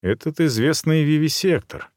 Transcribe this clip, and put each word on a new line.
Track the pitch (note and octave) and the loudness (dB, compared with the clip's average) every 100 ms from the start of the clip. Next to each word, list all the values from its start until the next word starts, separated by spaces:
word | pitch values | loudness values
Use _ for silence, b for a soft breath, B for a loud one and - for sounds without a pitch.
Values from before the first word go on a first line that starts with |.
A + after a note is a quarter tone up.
этот | F2+ A2+ D#3+ D3+ | -2 -2 -4 0
известный | D#3+ A2+ C3+ D#3 - D#3+ | 0 2 0 0 0 2
вивисектор | D3 D3+ D#3 - F#3+ D3 - - - | 2 2 0 0 0 0 -4 -16 -16